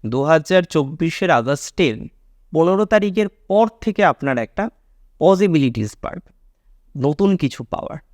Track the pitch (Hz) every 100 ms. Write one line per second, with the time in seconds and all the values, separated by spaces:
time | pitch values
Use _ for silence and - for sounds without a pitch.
0 | 110 123 143 160 151 185 175 160 139 156
1 | 165 - 185 131 117 143 - - 160 110
2 | - _ _ _ _ 151 170 190 208 214
3 | 202 190 202 _ _ 196 226 _ - 202
4 | 185 135 139 127 110 - 220 _ _ _
5 | _ _ 160 190 202 160 135 113 107 -
6 | - 175 _ _ _ _ _ _ _ 143
7 | 135 151 202 185 135 - 120 - - -
8 | _